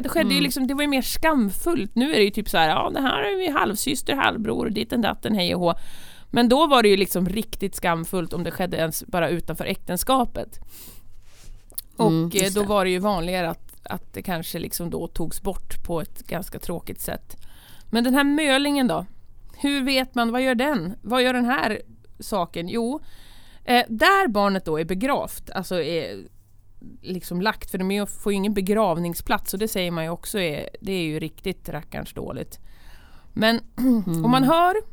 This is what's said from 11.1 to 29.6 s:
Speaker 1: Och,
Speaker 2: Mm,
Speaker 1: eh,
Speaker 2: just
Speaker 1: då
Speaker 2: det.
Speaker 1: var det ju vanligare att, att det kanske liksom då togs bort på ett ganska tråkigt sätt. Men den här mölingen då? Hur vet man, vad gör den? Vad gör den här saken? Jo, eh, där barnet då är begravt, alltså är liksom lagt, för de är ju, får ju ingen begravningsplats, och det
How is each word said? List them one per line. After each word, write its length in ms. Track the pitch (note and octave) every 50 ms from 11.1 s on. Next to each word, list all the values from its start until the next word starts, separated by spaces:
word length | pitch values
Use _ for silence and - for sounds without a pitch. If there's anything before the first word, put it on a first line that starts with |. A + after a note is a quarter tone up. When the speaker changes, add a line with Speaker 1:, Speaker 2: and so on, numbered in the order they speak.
| - - - - - - - - - - - - - - - - -
Speaker 1:
Och, 100 | - A3+
Speaker 2:
Mm, 240 | G#3+ D#3+ E3 E3 E3+ G3
Speaker 1:
eh, 80 | G3 F#3+
Speaker 2:
just 120 | G3 F#3+
Speaker 1:
då 60 | G#3 G#3
Speaker 2:
det. 40 | G3
Speaker 1:
var 160 | G#3 G3+ F#3
det 60 | F#3
ju 80 | F#3 F3+
vanligare 520 | F#3+ G#3 G3+ F3 E3 F3 F#3 F#3 F3 E3
att, 220 | E3+ - - - - - -
att 280 | - - F3 - - -
det 80 | - F#3+
kanske 360 | - F3+ D#3+ E3 - - E3+
liksom 320 | E3 - - - F3 E3
då 160 | E3 D#3+ E3+
togs 360 | E3+ - - E3 D#3 - - -
bort 420 | G3 F#3 - - - - - -
på 140 | - E3+ E3
ett 260 | - - - - -
ganska 320 | - - - F#3+ - - -
tråkigt 420 | - - F3 D#3+ - - - -
sätt. 360 | - - - - - - - - - - - - - - - - - -
Men 140 | - A3+ A#3+
den 100 | C4 B3+
här 100 | C#4+ C#4
mölingen 640 | C#4+ C#4+ D4+ D#4 C#4+ C4 C4+ C#4+ C#4+ C#4+ C#4+ C4 A3
då? 180 | E3 D#3 F3+ - - - - - - - - - -
Hur 280 | - - C#4+ C#4+ C#4 B3+
vet 300 | C#4 C#4 C4 C4 C4 -
man, 180 | B3 A#3 A#3 A3+
vad 100 | B3+ C4
gör 120 | C4 B3+
den? 400 | A3+ B3+ D4 D4+ G#3 D#3 F3 G#3+ - -
Vad 200 | F#3+ A#3+ C4 B3
gör 100 | B3+ B3+
den 120 | B3 A#3+
här 380 | A#3+ C4 D#4 - A3+ G#3+ - - - - - - - - -
saken? 480 | G#3 - G#3+ G3 E3+ - - F3 E3+ F3+
Jo, 320 | F3+ A#3 A3+ A#3 C#4 D#4 - - - - - - - - - - - - -
eh, 200 | - B3 B3 - -
där 400 | A3+ G#3+ D4+ F4+ G4 G4 G4 D4+
barnet 360 | G3+ G3+ G3+ G3+ G3 F#3+ -
då 160 | E3+ D#3 D3+
är 40 | E3+
begravt, 640 | E3 F#3 F#3 A3+ C4+ C#4 G3 - - - - - -
alltså 320 | - - F3 - F#3 F3+ D3
är 340 | D3 E3+ D#3+ C3+ F2+ G#2 G2 F2+ - - - - _ - - - - - - - C3 - - -
liksom 380 | - F#3 F3+ - - F3 F3 F#3
lagt, 280 | A3 G#3 - - -
för 80 | - F#3+
de 120 | F#3 F#3
är 100 | G3 G#3
ju, 60 | G3+
får 260 | G3 - - - G#3 G3+
ju 40 |
ingen 180 | G3 F#3+ G#3+ G#3
begravningsplats, 960 | G3+ F#3 F#3+ G#3 A3 A3 F#3 D#3+ E3+ F3 E3+ D#3+ - - - A#3 G3+ - - -
och 60 |
det 100 | G3